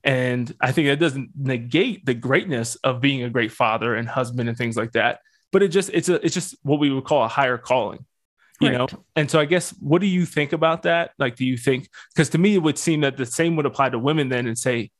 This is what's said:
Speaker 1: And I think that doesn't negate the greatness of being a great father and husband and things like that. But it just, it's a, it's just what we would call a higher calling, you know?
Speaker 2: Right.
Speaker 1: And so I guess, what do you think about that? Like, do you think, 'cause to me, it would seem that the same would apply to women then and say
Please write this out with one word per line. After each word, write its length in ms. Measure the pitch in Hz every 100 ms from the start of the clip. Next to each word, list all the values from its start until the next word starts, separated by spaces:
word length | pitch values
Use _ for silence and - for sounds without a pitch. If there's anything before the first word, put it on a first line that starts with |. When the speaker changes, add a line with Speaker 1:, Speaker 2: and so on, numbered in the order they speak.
Speaker 1:
And 500 | 139 131 127 123 120 -
I 100 | 127
think 160 | 151 143
that 140 | 143
doesn't 300 | 165 135 131 139
negate 680 | 135 123 120 151 247 202 -
the 80 |
greatness 640 | 120 123 147 196 127 117 -
of 240 | 131 120
being 240 | 139 135
a 60 | 123
great 200 | 120 107
father 460 | - 117 113 113 113
and 120 | 117
husband 400 | 135 120 120 117
and 80 | 117
things 200 | 120 113
like 160 | 113
that. 260 | 113 113 - _ _ _
But 140 | 190
it 40 | 196
just, 220 | 180 180
it's 160 | 175 180
a, 160 | 175
it's 100 | 165
just 220 | 180 - -
what 160 | 139 147
we 140 | 147
would 120 | 135
call 200 | 127 151
a 40 | 113
higher 300 | 143 135 120
calling, 480 | - 127 101 - - _ _ _ _ _
you 100 | 143
know? 160 | 123 131
Speaker 2:
Right. 80 | - _ 160
Speaker 1:
And 120 | 147
so 120 | 160
I 40 |
guess, 260 | 151 180 - -
what 200 | 139 170
do 60 | 202
you 180 | 180
think 280 | 170 - 147
about 320 | 165 160 165
that? 260 | 175 170 170 -
Like, 160 | 135
do 100 | 120
you 120 | 131 123
think, 320 | 127 131 165 - -
'cause 140 | - 151
to 100 | 165
me, 160 | 196
it 80 | 196
would 160 | 156 143
seem 220 | - 151
that 160 | 143 127
the 100 | 120
same 300 | - 165 160
would 100 | 143
apply 220 | - 156
to 100 | 127
women 300 | 131 156 131
then 180 | 127 123
and 100 | 113
say 360 | 131 120 117